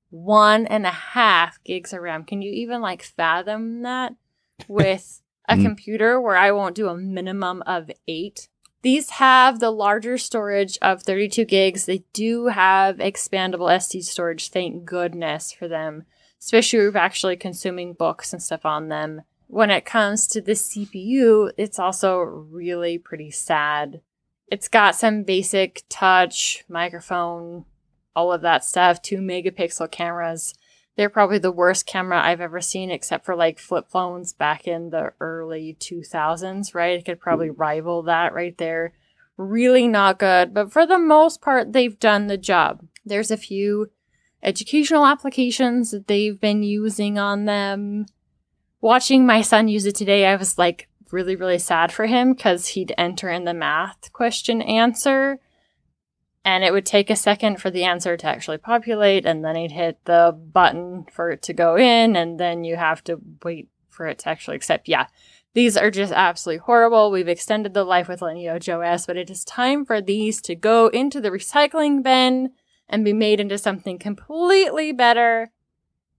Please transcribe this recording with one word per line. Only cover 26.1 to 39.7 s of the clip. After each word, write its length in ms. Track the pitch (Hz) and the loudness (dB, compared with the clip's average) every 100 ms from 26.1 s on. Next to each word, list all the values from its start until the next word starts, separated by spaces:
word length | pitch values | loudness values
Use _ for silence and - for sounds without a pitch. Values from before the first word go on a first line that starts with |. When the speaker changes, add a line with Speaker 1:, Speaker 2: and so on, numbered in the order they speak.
| 185 175 - - - - | 4 2 0 -6 -6 -10
Speaker 1:
microphone, 960 | 170 175 170 - 180 170 170 170 175 - _ _ _ _ | -8 -8 -8 -8 -6 -4 -8 -14 -16 -20 _ _ _ _
all 180 | 165 175 | -2 0
of 100 | 175 | 0
that 220 | 170 147 | 2 2
stuff, 360 | - 180 180 170 | 0 2 4 4
two 180 | - 190 | -2 -6
megapixel 720 | 190 180 180 180 170 - 160 | -6 -4 -6 -4 -6 -6 -10
cameras. 640 | - 170 175 170 165 - - _ _ _ - | -6 -8 -6 -6 -6 -8 -10 _ _ _ -4
They're 120 | 208 | -2
probably 300 | 220 196 202 | 2 2 2
the 140 | 185 | 0
worst 340 | 175 175 190 - | 2 2 2 -2
camera 340 | 190 185 175 | -6 -2 0
I've 180 | 160 170 | 2 0
ever 200 | 175 175 | -4 -8
seen, 300 | 175 190 185 | -8 -8 -6
except 340 | 156 - 160 | -8 -6 -8
for, 100 | - | -6
like, 240 | 175 165 160 | 0 0 -2
flip 300 | - 254 - | -6 -6 -4
phones 440 | 185 180 175 185 | -4 -4 -8 -14
back 360 | - 147 151 - | -4 -4 -4 -6
in 220 | 170 170 | -8 -6
the 240 | 160 147 - | -6 -6 -8
early 560 | 165 165 160 160 160 156 | -10 -10 -10 -10 -12 -14
two 220 | - 175 | -14 -14
thousands, 720 | 156 165 156 165 190 190 196 | -10 -4 -2 -4 -6 -8 -8
right? 240 | 175 170 175 | -2 -2 -2
It 60 | |
could 160 | 175 175 | -6 -8
probably 280 | - 165 160 | -4 -4 -4
rival 540 | 143 156 156 165 170 | -4 -4 -4 -4 -6
that 320 | 165 165 170 | -2 0 0
right 220 | 151 175 175 | -2 -8 -6
there. 340 | 165 165 170 - _ _ _ - | -6 -6 -6 -10 _ _ _ -14
Really 520 | 190 226 247 | -6 0 6